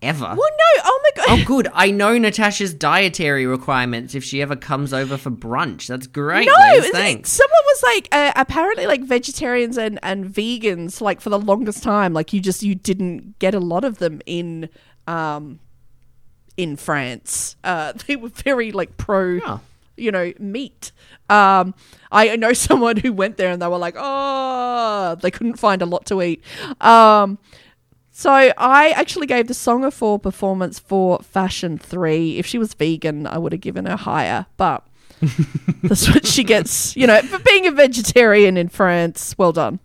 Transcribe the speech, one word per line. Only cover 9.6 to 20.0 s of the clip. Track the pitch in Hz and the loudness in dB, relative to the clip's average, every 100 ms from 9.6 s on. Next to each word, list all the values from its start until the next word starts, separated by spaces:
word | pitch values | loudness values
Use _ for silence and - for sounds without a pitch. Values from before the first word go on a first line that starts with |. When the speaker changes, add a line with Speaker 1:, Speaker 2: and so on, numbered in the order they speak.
| 233 247 | -2 -4
Speaker 2:
and, | 220 208 | -6 -6
and | 190 196 190 | -8 -8 -8
vegans, | 202 226 240 214 175 170 - | -6 -6 -4 -4 -4 -8 -6
like, | 208 180 | -4 -4
for | 214 | -4
the | 202 | -4
longest | 208 208 214 - | -2 -2 -2 -6
time, | 240 208 185 | -2 -2 0
like, | 160 160 | -2 -4
you | 202 | -4
just, | 185 180 | -4 -4
you | 202 | -4
didn't | 190 - 190 180 165 - - | -4 -4 -4 -4 -10 -14 -4
get | 190 | -2
a | 202 | -2
lot | 175 175 269 | -2 -4 -4
of | 214 | -4
them | 170 151 - | -6 -6 -10
in, | 170 170 165 160 _ _ _ - | -8 -8 -10 -14 _ _ _ -10
um, | 165 156 147 151 156 _ _ _ _ _ _ - _ _ - | -8 -6 -8 -12 -20 _ _ _ _ _ _ -20 _ _ -8
in | 170 139 | -8 -6
France. | - 147 127 120 - - - - | -6 -4 -6 -10 -10 -10 -10 -10
Uh, | - 170 151 233 | -6 -6 -6 -10
<laughs> | - | -8
they | 277 | -8
were | 226 | -10
very, | - 269 254 226 | -8 -4 -2 -4
like, | 196 165 - | -6 -8 -8
pro, | - 190 185 180 - | -4 -2 -2 -4 -6
Speaker 1:
Oh. | 120 - _ _ | -10 -14 _ _
Speaker 2:
you | - | -8